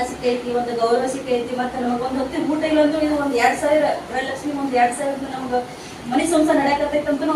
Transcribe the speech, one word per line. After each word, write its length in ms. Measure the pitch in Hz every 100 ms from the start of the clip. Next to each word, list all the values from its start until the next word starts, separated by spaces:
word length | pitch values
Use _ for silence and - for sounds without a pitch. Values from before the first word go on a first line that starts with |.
| 247
ಸಿಕ್ಕೈತಿ, 460 | 247 247 247 240
ಒಂದು 180 | 240 240 233
ಗೌರವ 280 | 233 247 262
ಸಿಕ್ಕೈತಿ, 480 | 269 254 240 240 247
ಮತ್ತೆ 240 | 247 247
ನಮಗೆ 240 | 247 240
ಒಂದು 160 | 254 269
ಹೊತ್ತಿಗೆ 240 | 262 320
ಊಟ 200 | 269 302
ಇಲ್ಲ 180 | 311 302
ಅಂದ್ರೂ 200 | 294 311
ಇದು 140 | 302 294
ಒಂದು 220 | 277 240
ಎರಡ್ 220 | 247 240
ಸಾವಿರ, 240 | 294 302
ಗೃಹಲಕ್ಷ್ಮಿ 680 | 285 - - 247 262 269 294
ಒಂದು 220 | 277 277 247
ಎರಡ್ 200 | 240 262
ಸಾವಿರ 200 | 277 269
ನಮ್ಗೆ 680 | 269 262 254 247 247 - - - 240
ಮನೆ 140 | 269 330
ಸಂಸಾರ 300 | 320 311 294
ನಡೆಯಕತ್ತೈತೆ 520 | 277 285 294 294 294
ಅಂತ 140 | 285 311